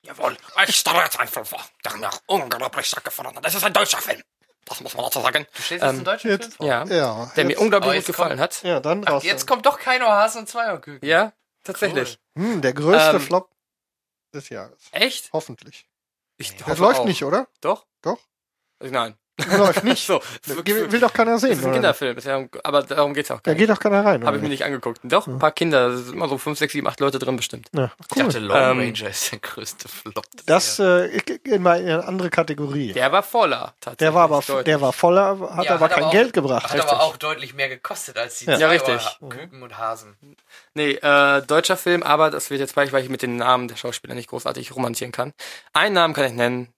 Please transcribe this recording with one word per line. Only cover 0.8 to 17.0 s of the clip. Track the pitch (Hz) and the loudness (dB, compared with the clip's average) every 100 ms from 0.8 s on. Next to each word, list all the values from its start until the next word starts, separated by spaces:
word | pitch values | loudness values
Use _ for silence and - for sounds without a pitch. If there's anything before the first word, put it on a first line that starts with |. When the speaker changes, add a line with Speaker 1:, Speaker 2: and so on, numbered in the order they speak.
| - 165 | 2 2
Speaker 1:
jetzt | 165 - | 0 -2
einen | 123 | -4
Film | 127 | -6
vor, | 110 - - _ | -8 -12 -14 _
der | 113 107 | -12 -8
mir | 104 - - | -8 -10 -2
unglaublich | 190 127 117 127 - | -2 -2 -6 -4 -4
stark | - - | -6 -6
gefallen | - - - | -8 -10 -10
hat. | - | -6
Das | 156 | -4
ist | 185 | -2
ein | 202 | 2
deutscher | 185 202 - | 2 2 -2
Film. | - - _ _ _ _ | -4 -8 _ _ _ _
Das | - - | -18 -16
muss | 123 | -10
man | 123 | -6
dazu | 123 139 | -4 0
sagen. | 123 151 147 | 0 -2 -6
Speaker 2:
Du | - | -10
stellst | - | -8
jetzt | 175 | 0
Speaker 1:
Ähm, | 139 131 | 0 0
Speaker 2:
einen | |
deutschen | 151 220 226 | -4 -2 0
Speaker 3:
jetzt | 196 | -2
Speaker 2:
Film | 233 - | -4 -6
vor? | 151 | -2
Speaker 3:
Ja, | 120 120 175 131 110 120 | 0 0 0 0 -4 -4
Speaker 1:
der | - | 0
mir | 139 | 0
Speaker 3:
jetzt. | - | 2
Speaker 1:
unglaublich | 220 202 135 | 2 4 2
Speaker 2:
Oh, | |
Speaker 1:
gut | 147 | 0
Speaker 2:
jetzt | - | -2
Speaker 1:
gefallen | 170 170 131 | -2 -2 0
Speaker 2:
kommt | |
Speaker 1:
hat. | 135 - | -2 -2
Speaker 3:
Ja, | 180 151 | -2 -2
dann | 143 196 | 0 0
Speaker 2:
Ach, | 190 | 0
Speaker 3:
raus | 143 | 0
Speaker 2:
jetzt | 160 - | 0 -4
Speaker 3:
damit. | - | 0
Speaker 2:
kommt | 240 | 2
doch | 269 277 | 2 0
kein | 262 254 | -2 2
Ohrhasen | 233 208 220 226 | 4 4 2 0
und | 214 | -8
zwei | 240 226 165 | -6 -4 -6
Küken. | - 139 143 | -10 -8 2
Speaker 1:
Ja, | 165 214 _ _ _ | 2 2 _ _ _
tatsächlich. | - 185 202 147 120 - _ 151 | -14 -4 -2 0 -4 -8 _ -6
Speaker 2:
Cool. | |
Speaker 3:
Hm, | 214 202 | -4 0
der | 131 | 0
größte | 143 151 160 156 156 | 0 4 6 6 2
Speaker 1:
Ähm, | |
Speaker 3:
Flop | 139 175 - _ _ _ _ _ _ _ _ | 0 -2 -2 _ _ _ _ _ _ _ _
des | 147 - | -18 -14
Jahres. | 110 104 _ - | -14 -16 _ -12
Speaker 1:
Echt? | - 254 - - | -2 -2 -4 -8
Speaker 3:
Hoffentlich. | - - 117 - - _ _ _ _ _ _ | -8 -8 -18 -20 -20 _ _ _ _ _ _
Speaker 1:
Ich | - | -14
Speaker 2:
Der | - | -12
Speaker 3:
Der | - | -6
Speaker 1:
hoffe | 143 | 4
Speaker 3:
läuft | 202 262 | 4 4